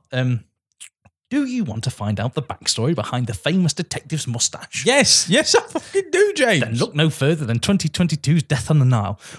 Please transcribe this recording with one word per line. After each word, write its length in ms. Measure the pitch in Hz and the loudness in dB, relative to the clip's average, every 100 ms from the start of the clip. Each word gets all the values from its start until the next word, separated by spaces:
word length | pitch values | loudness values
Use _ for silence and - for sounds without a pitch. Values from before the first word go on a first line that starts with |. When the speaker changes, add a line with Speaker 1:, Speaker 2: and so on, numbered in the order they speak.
| _ | _
Speaker 1:
Um, 320 | 127 127 117 - _ _ _ - _ _ _ _ | -2 0 0 -4 _ _ _ -20 _ _ _ _
do 140 | 277 269 | -2 -2
you 180 | 247 | -2
want 200 | 160 110 127 | -4 -4 -6
to 40 | |
find 300 | - 104 104 | -4 -4 -2
out 140 | 120 - | -2 -4
the 60 | |
backstory 500 | - - - - 123 | -6 -6 -6 -2 0
behind 340 | 165 107 123 120 | -2 -2 -4 -4
the 60 | |
famous 400 | 101 147 185 170 | -4 -2 2 2
detective's 540 | - 170 - - 156 127 | 0 -6 -10 -8 -6 -6
mustache? 560 | 113 - - - - 151 | -4 -4 -6 -12 -4 2
Speaker 2:
Yes, 420 | 277 - - - | 4 4 4 4
yes, 260 | 233 320 427 | 2 4 2
I 60 | |
fucking 500 | - 311 - 392 359 | 0 -6 -4 -4 0
do, 220 | 349 415 370 | 2 2 2
James. 260 | 247 175 | 2 2
Speaker 1:
Then 120 | 113 117 | 0 -2
look 180 | - | -2
no 160 | 147 160 | 0 0
further 360 | - 139 165 120 | 2 0 0 -2
than 140 | 117 | -2
twenty 280 | - 202 156 | 2 0 0
twenty-two's 540 | - 175 156 139 165 | 0 0 0 0 0
Death 260 | - 135 - | 2 -2 2
on 100 | 156 | 4
the 60 | 127 | 4
Nile. 340 | 120 98 - - | 4 0 -6 -12